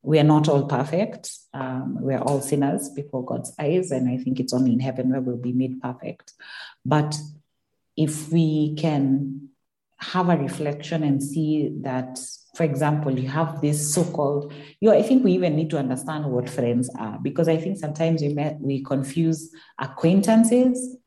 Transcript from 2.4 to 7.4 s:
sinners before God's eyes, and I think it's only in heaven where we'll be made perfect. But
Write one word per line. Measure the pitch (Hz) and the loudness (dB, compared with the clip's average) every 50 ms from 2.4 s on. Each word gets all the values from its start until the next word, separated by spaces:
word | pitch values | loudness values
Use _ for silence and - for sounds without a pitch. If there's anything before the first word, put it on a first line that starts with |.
sinners | - - 151 147 139 139 165 196 - - | 0 -2 0 0 0 0 0 -2 -6 -8
before | - 147 143 - - 131 127 | -10 -12 -12 -8 -8 -8 -6
God's | - - - 123 - - - | -6 -8 -8 -8 -10 -10 -4
eyes, | 156 143 170 185 180 - | -2 0 0 0 0 0
and | 139 131 127 123 | -2 -2 0 0
I | 123 | -2
think | 127 - 127 127 127 | -2 -2 -4 -2 -2
it's | 127 - 123 | -2 -2 0
only | 127 131 127 113 | 2 2 2 2
in | 123 | 2
heaven | 131 135 123 131 123 127 | 0 -2 -4 -2 -2 0
where | 127 135 | 0 0
we'll | 127 127 123 | -2 -4 -4
be | 120 123 123 123 | -4 -4 -2 0
made | 127 131 127 127 - | 0 0 -2 -4 -6
perfect. | - 123 123 - - - - _ _ - _ _ - - - - - - - _ _ | -8 -8 -10 -8 -12 -14 -14 _ _ -20 _ _ -20 -20 -18 -18 -18 -20 -20 _ _
But | 131 147 151 151 - - - - - - - | 2 2 2 2 0 -4 -8 -10 -14 -18 -20